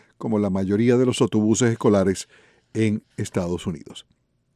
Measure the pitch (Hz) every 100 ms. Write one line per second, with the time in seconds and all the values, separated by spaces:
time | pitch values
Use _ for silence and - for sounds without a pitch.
0 | _ - 123 107 104 95 95 101 120 123
1 | 127 120 120 110 107 110 117 113 127 101
2 | 95 92 - _ _ _ _ 113 110 107
3 | - - 110 - 170 87 - 82 - -
4 | - _ _ _ _